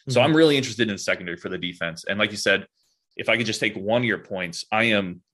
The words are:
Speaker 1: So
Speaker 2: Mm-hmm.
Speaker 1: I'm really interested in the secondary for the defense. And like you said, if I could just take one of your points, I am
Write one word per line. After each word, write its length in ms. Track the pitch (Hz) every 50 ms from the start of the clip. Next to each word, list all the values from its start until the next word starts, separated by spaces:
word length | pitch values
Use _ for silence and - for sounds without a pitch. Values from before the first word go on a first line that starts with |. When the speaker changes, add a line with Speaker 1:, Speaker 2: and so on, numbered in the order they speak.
| - 139
Speaker 1:
So 100 | 127 120
Speaker 2:
Mm-hmm. 100 | 123 156
Speaker 1:
I'm 40 | 156
really 200 | 160 165 151 143
interested 320 | 135 120 113 107 107 113 107
in 60 | 101
the 40 | 92
secondary 380 | - - 92 87 90 87 85
for 100 | 85 -
the 100 | 92 92
defense. 460 | 87 90 90 87 - 87 82 82 - -
And 160 | - 98 104
like 120 | 107 104
you 60 | 104
said, 300 | 101 - 104 98 98 101 - _ _ _ _ _ _ _ _ _
if 140 | - 95 110
I 80 | 113
could 80 | 117 120
just 160 | 110 107 -
take 120 | 135 107 107
one 240 | 95 95 104 113 123
of 40 | 123
your 120 | 113 98
points, 480 | 87 - - 101 92 90 85 85 - - -
I 140 | 107 110 117
am 360 | 117 107 101 98 90 87 85 _ _